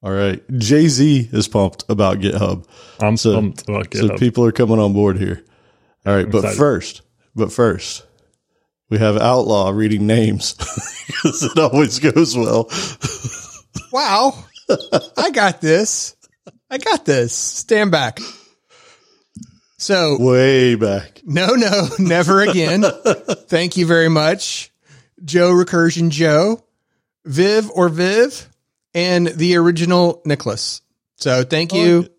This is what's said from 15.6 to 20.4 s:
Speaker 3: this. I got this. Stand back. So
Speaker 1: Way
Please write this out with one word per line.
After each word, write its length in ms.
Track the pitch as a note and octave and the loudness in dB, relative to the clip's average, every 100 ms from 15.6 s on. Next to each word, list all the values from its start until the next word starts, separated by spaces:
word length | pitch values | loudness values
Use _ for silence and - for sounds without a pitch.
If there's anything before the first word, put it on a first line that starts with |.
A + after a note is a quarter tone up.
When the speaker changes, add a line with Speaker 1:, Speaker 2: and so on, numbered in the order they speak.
Speaker 3:
this. 560 | D#3+ E3 G#3+ - - - _ _ - _ _ | 0 2 2 -4 -8 -14 _ _ -20 _ _
I 80 | C4+ | -8
got 260 | A4 G4 | -4 -4
this. 300 | - C3+ A#2+ | 0 0 0
Stand 560 | - - - - A3 G#3 | -4 -8 -8 0 2 2
back. 300 | D#3+ B2+ - - - _ _ _ _ _ _ _ _ _ - - _ _ _ | 0 -2 -8 -16 -20 _ _ _ _ _ _ _ _ _ -20 -20 _ _ _
So 380 | - G3 D#3+ C#3 | -2 0 0 2
Speaker 1:
Way 540 | B2+ B2+ | 2 4